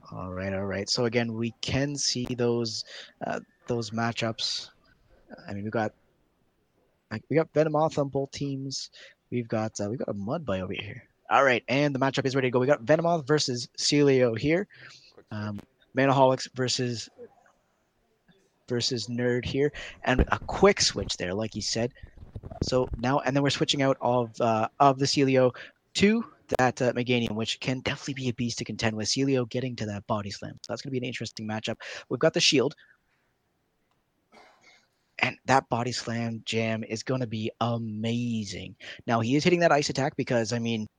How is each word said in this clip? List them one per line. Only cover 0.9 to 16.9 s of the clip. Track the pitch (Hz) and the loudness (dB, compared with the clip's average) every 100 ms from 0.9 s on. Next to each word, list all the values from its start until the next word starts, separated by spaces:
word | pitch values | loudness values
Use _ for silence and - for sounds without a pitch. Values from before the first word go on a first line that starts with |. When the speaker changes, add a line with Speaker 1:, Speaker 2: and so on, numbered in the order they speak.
Speaker 1:
So | - 120 | 0 0
again, | 117 117 | 0 -2
we | 113 117 - | -2 -4 -4
can | - 131 143 143 | -4 -2 -2 -2
see | - 123 123 | -4 -2 -4
those, | 123 120 117 117 107 - - - _ - | 0 0 0 -2 -6 -12 -16 -18 _ -8
uh, | - - _ - | -6 -8 _ -4
those | 120 110 | -4 -2
matchups. | 113 117 117 113 110 - - - _ _ _ _ _ _ - - | -2 -2 -2 -4 -4 -4 -6 -10 _ _ _ _ _ _ -20 -12
I | |
mean, | 101 | -8
we | 104 | -4
got, | 113 107 _ _ _ _ _ _ _ _ _ _ _ _ | -2 -4 _ _ _ _ _ _ _ _ _ _ _ _
like, | 110 _ | -12 _
we | 143 | 0
got | 160 | 2
Venomoth | 151 156 151 156 - | 2 2 2 0 0
on | 139 | -2
both | 139 139 | -2 -4
teams. | - 143 135 135 131 - - - _ _ | -6 -6 -6 -8 -10 -12 -18 -20 _ _
We've | 120 117 | -6 -2
got, | 113 110 - | -2 -2 -4
uh, | 101 | -4
we | 123 | -4
got | - | -6
a | |
Mudbite | 101 98 160 143 95 | -6 -4 -6 -4 -4
over | 92 | -4
here. | 98 101 127 _ _ - | -8 -10 -14 _ _ 0
All | 117 | 4
right, | 139 117 - | 6 4 0
and | 131 147 | 0 0
the | 135 | 2
matchup | 135 139 131 | 0 0 0
is | |
ready | 131 127 | 0 2
to | |
go. | 123 | 2
We | 127 | 4
got | 139 | 2
Venomoth | 113 160 170 170 131 | 4 2 4 0 2
versus | 151 139 120 120 - | 0 2 -4 -8 -4
Celio | - 147 143 131 123 113 | 2 4 6 6 4 2
here. | 143 170 202 - - - - | 0 0 0 -10 -20 -20 -20
Speaker 2:
Quick | - _ | -20 _
switch. | 107 | -8
Speaker 1:
Um, | 104 101 - _ _ 131 | -6 -8 -14 _ _ 2
Manaholics | 135 135 131 131 - | 4 6 6 4 -4
versus, | - 127 - 123 | -4 -2 0 -2